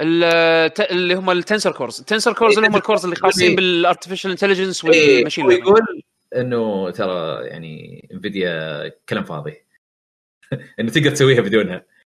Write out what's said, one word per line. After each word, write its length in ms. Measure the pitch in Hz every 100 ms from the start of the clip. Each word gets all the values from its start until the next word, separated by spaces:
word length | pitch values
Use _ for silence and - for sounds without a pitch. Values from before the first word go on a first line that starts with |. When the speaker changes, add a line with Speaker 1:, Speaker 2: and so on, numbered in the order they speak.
Speaker 1:
ال-، 720 | 156 165 170 170 165 165 160
ت-، 180 | 160 208
اللي 220 | 180 180
هم 160 | 180 190
التنسر 420 | 180 170 214 190
كورز. 280 | - 123 -
التنسر 340 | - 220 233
كورز 180 | 208 226
Speaker 2:
إيه، 60 | 214
Speaker 1:
اللي 100 | 220
هم 40 |
Speaker 2:
تنسر 100 | 208
Speaker 1:
الكورز 220 | - 208
اللي 120 | 180 175
Speaker 2:
كورز. 180 | 190
Speaker 1:
خاصين 220 | 196 180 180
بالارتفيشال 760 | 185 170 170 180 170 185 190
انتليجنس 540 | 180 202 185 190 180 160
Speaker 2:
إيه، 300 | 165 147 131
Speaker 1:
والماشين 280 | 113 -
Speaker 2:
هو 60 | 131
Speaker 1:
ليرنينج. 180 | 120 120
Speaker 2:
يقول 360 | 214 220 175 - _ - 127
إنه 560 | 127 120 110 98 95
ترى 560 | 87 98 90 80 60 64
يعني 600 | 82 80 78 82 - -
انفيديا 800 | 95 101 98 90 82 78 76 78 - -
كلام 140 | 110
فاضي. 400 | - 80 76 - _ _ _ _ _ _ _ _
<laughs> 380 | - - - -
إنه 120 | 113
تقدر 200 | 156 139
تسويها 300 | 135 135 123
بدونها. 440 | 98 107 98 90 _ _